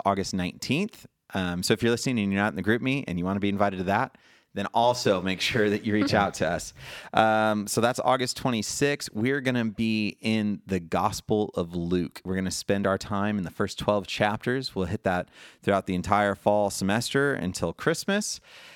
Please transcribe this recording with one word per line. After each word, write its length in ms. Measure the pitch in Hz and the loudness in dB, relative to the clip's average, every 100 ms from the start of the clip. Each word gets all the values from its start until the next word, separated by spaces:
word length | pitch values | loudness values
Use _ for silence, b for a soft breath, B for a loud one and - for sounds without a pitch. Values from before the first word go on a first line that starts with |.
August 300 | 98 98 92 | 0 0 -2
nineteenth. 720 | 95 90 - - 143 208 - - _ _ | -4 -4 -6 -2 -2 -2 -8 -20 _ _
Um, 300 | 196 185 175 | -4 -2 -2
so 100 | - | 0
if 80 | 110 | 2
you're 100 | 117 | 2
listening 280 | 117 139 120 | 0 0 0
and 120 | 101 | 0
you're 100 | 98 | 2
not 100 | 104 | 0
in 40 | 76 | 0
the 60 | |
group 180 | 92 117 | 0 0
me 240 | 131 139 - | 0 -2 -4
and 100 | 87 | -2
you 60 | |
want 120 | 90 101 | -2 0
to 40 | |
be 80 | 101 | 0
invited 300 | 101 101 92 | 2 0 0
to 60 | |
that, 320 | 92 104 131 - b b b | 0 0 0 -8 b b b
then 140 | 95 101 | -6 -2
also 480 | 113 120 123 113 95 | 2 2 4 2 2
make 180 | 92 92 | 0 -2
sure 300 | - 120 104 | 0 2 2
that 160 | 104 110 | 2 0
you 80 | |
reach 180 | 104 98 | 2 4
out 220 | 107 98 | 4 2
to 100 | - | 0
us. 300 | 80 85 - - B B B | -2 -2 -6 -16 B B B
Um, 540 | - 110 110 107 104 101 | 4 4 4 4 2 0
so 120 | - | 0
that's 200 | 117 127 | 0 2
August 360 | - 127 127 - | 2 2 0 -2
twenty-sixth. 720 | 135 113 - - 143 143 - | -2 -2 -2 0 0 0 -6
We're 280 | 107 120 139 | -2 -2 0
gonna 260 | 131 123 113 | 0 0 -2
be 500 | 101 113 110 104 - | -2 0 0 -2 -2
in 400 | 113 110 104 98 - | -2 0 0 -4 -2
the 140 | 92 | -4
Gospel 720 | 82 87 101 101 - 107 104 | 0 0 0 -2 0 0 0
of 220 | - 85 87 | -2 -4 -4
Luke. 440 | 85 90 80 - | 0 0 -2 -8
We're 100 | 92 | -6
gonna 160 | 95 92 | -4 -4
spend 340 | - - 101 | -6 -2 0
our 140 | 98 95 | 2 0
time 400 | - 101 104 104 | -2 -2 0 -2
in 60 | |
the 80 | 82 | -4
first 260 | - 98 - | -4 -6 -2
twelve 300 | 139 104 90 | 0 0 -2
chapters. 680 | - 104 107 - 131 123 | 0 0 0 -2 -4 -4
We'll 120 | 95 87 | -4 -4
hit 180 | 107 | -2
that 240 | 95 90 90 B B B | 0 -2 -4 B B B
throughout 240 | - 98 - | 0 0 2
the 80 | |
entire 400 | 90 85 104 101 | -2 2 4 4
fall 340 | 95 - 104 101 | 2 2 2 2
semester 640 | - 95 110 - 139 143 | 0 0 0 0 0 0
until 400 | 135 87 - 85 | 0 -4 -2 -4
Christmas. 680 | - 160 165 - 202 - - B B B | -2 -2 -2 0 -2 -2 -8 B B B